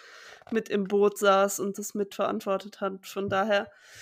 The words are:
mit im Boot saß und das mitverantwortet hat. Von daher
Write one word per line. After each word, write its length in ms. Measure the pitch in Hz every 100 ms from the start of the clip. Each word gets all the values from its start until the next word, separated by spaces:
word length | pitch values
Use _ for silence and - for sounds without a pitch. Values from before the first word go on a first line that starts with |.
| - - - - -
mit 180 | 226 -
im 160 | 202
Boot 320 | 190 202 208 202
saß 400 | 202 196 202 -
und 180 | 202 196
das 160 | 208
mitverantwortet 840 | 208 202 - 196 214 208 190 202 -
hat. 240 | 196 190 -
Von 240 | 196 202
daher 400 | 190 220 202 208 - - -